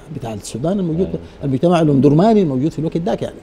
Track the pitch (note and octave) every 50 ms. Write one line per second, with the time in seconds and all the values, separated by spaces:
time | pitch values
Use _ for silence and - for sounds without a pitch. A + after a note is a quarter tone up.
0 | - D3 D#3 C#3 B2+ A#2 - - - - - A2+ C3 D#3+ G3+ G#3 F#3 E3+ D#3 E3
1 | F#3+ E3 - - E2+ - - - - C#3+ - D#3+ - E3+ F3+ E3 E3 D3+ C#3+ C3+
2 | B2 C#3+ C#3 D#3 F#3 A3+ A3+ G#3 G3 D#3 C3+ B2+ C#3 E3 - - D3 E3 - E3
3 | E3+ G#3+ A3+ - - - - -